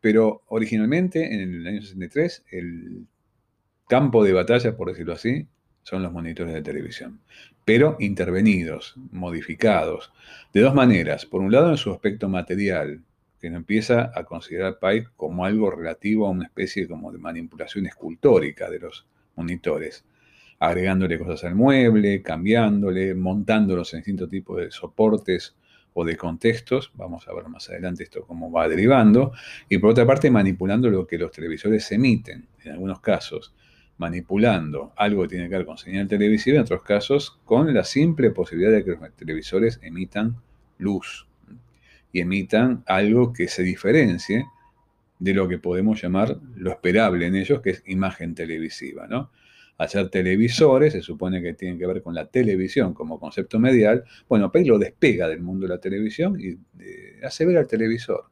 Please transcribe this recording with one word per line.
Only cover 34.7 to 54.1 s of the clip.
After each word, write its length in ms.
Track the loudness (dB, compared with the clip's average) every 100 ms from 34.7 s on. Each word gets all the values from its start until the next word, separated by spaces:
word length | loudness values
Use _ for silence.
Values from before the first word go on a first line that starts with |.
| -8 -10 -2
algo 260 | 0 0
que 60 | -2
tiene 200 | -6 -6
que 80 | -6
ver 100 | -8
con 120 | -12
señal 300 | -10 -6 -2
televisiva, 480 | 2 4 2 4 2
en 60 |
otros 200 | 2 -2
casos 580 | 0 -2 2 -2 -2 _
con 280 | _ 2 4
la 100 | 2
simple 460 | 0 2 2 4 2
posibilidad 420 | 2 -6 0 4
de 120 | 4
que 80 | 2
los 240 | -8 -10 _
televisores 640 | -10 -10 -4 0 0 -2
emitan 540 | -14 -10 -8 -4 -4 -6 _ _ _ _
luz 500 | -4 -4 -6 -18 _ _ _ -20 _ _ _ _ _
y 100 | -4
emitan 600 | -2 -2 0 2 2 0 0
algo 460 | 0 4 4 2
que 160 | 0 -6
se 140 | -2
diferencie 840 | -4 -2 2 4 4 0 -2 -4 -4 _ _ _ _ _ _ _
de 160 | -2
lo 120 | 0 0
que 120 | -2
podemos 440 | -4 0 0 0
llamar 340 | -2 0 0 -2 -10 -8
lo 140 | -6
esperable 560 | -2 0 4 2 2 0
en 100 | -2
ellos, 240 | 0 -2
que 100 | 0
es 120 | -6 -4
imagen 480 | -4 -4 -4 -10
televisiva, 720 | -8 -8 -8 -8 -10 -14 -14 -8
¿no? 240 | -8 -8 _ _ _ _ _
Al 100 | -4
ser 200 | -2 -2
televisores, 840 | 0 2 2 2 4 6 6 4
se 60 | 0
supone 400 | -10 -8 -4 -4
que 140 | -6
tienen 240 | -8 -10 -6
que 80 | -4
ver 160 | -6
con 120 | -6
la 120 | -10 -4
televisión 680 | 0 0 0 -2 -2 -2
como 260 | -4 -10 -12
concepto 380 | -12 -10 -4 0
medial. 460 | 4 6 6 2 -2